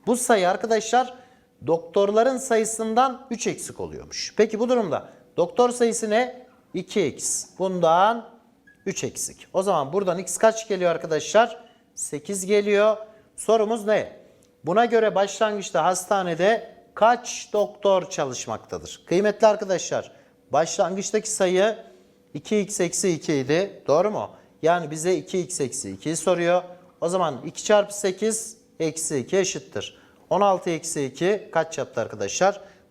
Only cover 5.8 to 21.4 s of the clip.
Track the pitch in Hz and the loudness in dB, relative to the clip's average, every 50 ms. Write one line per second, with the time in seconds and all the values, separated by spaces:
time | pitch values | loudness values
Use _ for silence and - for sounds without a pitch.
5.8 | 240 226 220 - 226 214 208 233 262 247 - - - - _ _ _ _ - 185 | 0 0 0 -2 -2 0 0 0 0 0 -6 -14 -20 -20 _ _ _ _ -10 -10
6.8 | 180 - - 214 165 127 - - - - - - - - - - 185 190 185 180 | -8 -4 -2 0 0 0 -2 -4 -6 -6 -4 -6 -8 -10 -8 -4 -4 -2 0 2
7.8 | 170 160 165 180 196 220 240 233 - - - _ _ _ _ _ _ - _ _ | 4 4 6 6 6 4 2 0 -6 -14 -20 _ _ _ _ _ _ -20 _ _
8.8 | - 196 - - 143 120 - - - - - - - _ - 185 190 202 180 151 | -8 -8 -6 -6 -6 -8 -6 -8 -10 -10 -10 -16 -20 _ -2 -2 0 2 0 0
9.8 | 135 135 170 202 196 180 160 190 185 - - - 220 220 220 226 - - 196 180 | 0 -2 -2 -2 0 0 -2 -2 -4 -8 -2 4 4 4 4 2 -4 -4 -2 0
10.8 | 180 170 160 160 - 165 156 147 147 - - 214 240 233 - - - - _ _ | 2 0 0 0 -2 -2 -2 -2 -2 2 4 4 4 4 0 -14 -18 -20 _ _
11.8 | _ _ _ - - - 151 143 - - 202 185 185 185 208 208 202 208 202 202 | _ _ _ -12 -10 -8 -8 -10 -8 -8 -8 -6 -2 2 2 2 4 4 2 4
12.8 | 208 220 208 214 - - - - _ _ _ - - - 220 220 208 214 233 220 | 4 4 2 0 -6 -18 -20 -20 _ _ _ -8 2 2 4 4 4 0 -2 -4
13.8 | 196 214 214 165 104 - - - - - _ _ _ _ _ _ - 151 208 220 | 0 0 0 0 0 -4 -12 -20 -20 -20 _ _ _ _ _ _ -4 0 2 4
14.8 | 240 214 233 226 220 208 180 190 202 202 - - 226 214 208 202 185 - - 165 | 4 4 4 2 2 2 2 0 0 0 0 -2 0 0 0 -4 -8 -2 -2 0
15.8 | 151 180 185 180 - - 208 196 185 175 165 156 180 208 233 220 - - - - | 2 2 0 0 0 0 0 0 0 -2 -2 2 2 2 2 2 -2 -10 -20 -20
16.8 | _ _ - - 208 233 240 240 - - - - - - - 208 196 202 - - | _ _ 0 4 4 4 4 4 -2 -10 -10 -10 -10 -4 0 0 0 0 -2 -2
17.8 | - 202 190 185 185 190 - 175 147 131 123 - - 120 107 101 - - - 85 | 2 2 2 2 0 -4 -4 -4 -4 -4 -4 -8 -8 -8 -8 -8 -8 -10 -10 -10
18.8 | 82 - - - _ - 165 190 208 208 208 208 226 214 202 208 208 190 185 160 | -10 -12 -18 -16 _ 0 0 2 2 0 2 4 4 4 4 4 -2 -2 -2 -4
19.8 | - - 147 113 - - - - _ _ _ _ _ - 127 147 165 165 - - | -2 -4 -4 -6 -6 -8 -18 -20 _ _ _ _ _ -2 0 0 0 0 0 0
20.8 | 190 165 190 196 185 - - 214 214 - - - | 0 0 0 -4 -6 -2 -2 -2 -2 -2 -2 0